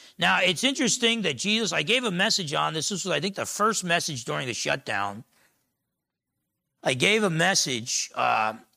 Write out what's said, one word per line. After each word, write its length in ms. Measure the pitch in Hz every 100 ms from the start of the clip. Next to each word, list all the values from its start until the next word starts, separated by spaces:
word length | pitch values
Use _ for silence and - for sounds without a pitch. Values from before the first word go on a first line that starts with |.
| - -
Now, 220 | 180 185
it's 240 | 185 180
interesting 580 | 262 269 247 - 233 226
that 120 | 185
Jesus, 380 | 127 202 214 220
I 100 | 165
gave 220 | 156 247
a 60 | 240
message 440 | 175 214 - 160
on 180 | 151 156
this. 160 | 160 143
This 160 | 190
was, 80 | 185
I 80 | 151
think, 140 | 185
the 100 | 190
first 400 | 113 - 214 214
message 400 | 180 170 156 135
during 220 | 117 147 135
the 80 |
shutdown. 680 | 110 147 143 127 104 101 104 - _ _ _ _ _ _ _ _ _ _ _ _ _ _ _
I 120 | -
gave 280 | 131 175 214
a 60 | 208
message, 840 | 160 175 190 - 123 120 - -
uh, 400 | - 123 117 107 113 -